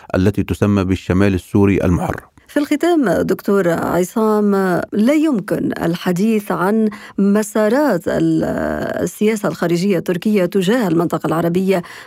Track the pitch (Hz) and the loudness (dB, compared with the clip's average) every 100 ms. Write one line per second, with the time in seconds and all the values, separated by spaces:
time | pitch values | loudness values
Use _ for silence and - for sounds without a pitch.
0 | - 92 95 101 92 92 104 101 92 95 | -4 0 2 0 -2 0 2 2 2 -2
1 | - 90 101 92 - 104 101 95 92 82 | 0 2 2 0 0 2 4 4 2 0
2 | - - - _ - 294 294 294 330 339 | 0 -6 -10 _ -6 -4 -2 0 2 2
3 | 220 165 170 185 - 202 175 165 - 165 | 2 0 -2 -4 0 0 2 0 -2 -2
4 | 180 226 220 214 208 196 190 175 - - | -2 0 0 2 2 0 0 -2 -2 0
5 | 226 302 311 233 - 165 - - 165 175 | 2 2 2 0 -2 -4 -4 -4 -4 -2
6 | 185 175 220 220 208 170 180 220 214 - | -2 0 0 0 -2 -2 0 0 0 -4
7 | - - 196 208 214 226 214 254 294 175 | -10 -2 2 2 0 0 2 2 2 0
8 | 170 151 165 160 151 - 78 - - - | -2 -2 0 0 -2 -2 -4 -4 -4 -4
9 | 180 - 208 220 196 165 170 170 202 175 | -4 -2 0 0 -4 -2 0 0 0 0
10 | - 175 220 208 175 196 180 254 196 165 | -2 -2 0 2 2 0 2 2 2 2
11 | 165 160 151 156 170 175 190 185 - - | 0 -2 -2 0 0 0 2 0 -2 -14